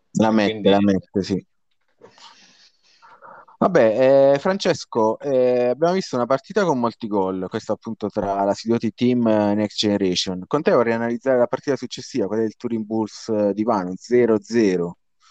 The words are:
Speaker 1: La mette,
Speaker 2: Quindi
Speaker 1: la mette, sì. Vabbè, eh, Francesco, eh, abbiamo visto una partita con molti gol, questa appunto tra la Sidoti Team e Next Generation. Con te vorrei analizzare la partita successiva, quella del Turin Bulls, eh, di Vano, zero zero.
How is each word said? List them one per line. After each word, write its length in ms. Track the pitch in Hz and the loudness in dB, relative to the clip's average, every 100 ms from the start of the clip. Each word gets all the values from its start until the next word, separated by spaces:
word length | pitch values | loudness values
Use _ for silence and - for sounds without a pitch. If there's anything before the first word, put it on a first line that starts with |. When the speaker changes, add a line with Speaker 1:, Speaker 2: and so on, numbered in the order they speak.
| _ - | _ 0
Speaker 1:
La 120 | 110 | 2
mette, 220 | 110 101 | 4 2
Speaker 2:
Quindi 160 | 110 98 | 2 2
Speaker 1:
la 120 | 98 | 4
mette, 420 | 101 95 - 101 | 4 0 -2 -6
sì. 220 | 92 95 - _ _ _ _ _ - _ - - - _ _ _ _ _ - - - - - - | -2 -4 -6 _ _ _ _ _ -20 _ -20 -20 -20 _ _ _ _ _ -20 -20 -20 -20 -14 -2
Vabbè, 720 | - 170 113 110 131 139 139 | 2 4 4 4 4 6 6
eh, 40 | 143 | 4
Francesco, 800 | 190 196 190 - - 120 110 110 | 0 -2 -2 -2 -4 -2 0 -2
eh, 480 | 143 131 127 123 123 | -2 0 2 2 0
abbiamo 240 | 127 165 | 0 0
visto 240 | 185 - 127 | 0 -2 -2
una 80 | |
partita 400 | 120 135 - 208 | 0 -2 -2 -2
con 140 | 185 135 | 0 0
molti 260 | 117 - 110 | -2 -4 -4
gol, 400 | 101 95 95 92 | -2 -2 -2 -6
questa 260 | 110 - | -8 -6
appunto 340 | 104 - 110 104 | -6 -8 -8 -6
tra 340 | 107 101 98 | -4 -4 -2
la 100 | 101 | 0
Sidoti 380 | 98 113 117 113 | -2 -2 -2 -2
Team 320 | - 120 123 117 | -2 0 2 2
e 260 | 107 104 | 2 2
Next 220 | 104 104 - | 0 -2 -2
Generation. 680 | 107 101 95 90 - 92 90 | -2 0 0 -2 -4 -8 -4
Con 160 | 147 | -2
te 80 | 156 | 0
vorrei 220 | 160 117 | 2 2
analizzare 420 | 113 117 120 135 127 | -2 -4 -4 0 0
la 80 | 120 | 0
partita 300 | 131 - 127 | -2 -4 -6
successiva, 500 | 123 - - 131 95 | -6 -14 -10 -6 -4
quella 160 | 107 | -2
del 140 | 113 - | -4 -4
Turin 300 | 120 113 107 | -8 -6 -4
Bulls, 420 | 110 107 - - | -4 -4 -6 -6
eh, 240 | 110 104 | -2 0
di 100 | 101 | 0
Vano, 300 | 110 107 90 92 | 0 -2 -2 -8
zero 420 | - 123 117 110 | 0 2 4 2
zero. 560 | - 117 104 90 87 87 _ _ _ | 0 0 2 2 -4 -8 _ _ _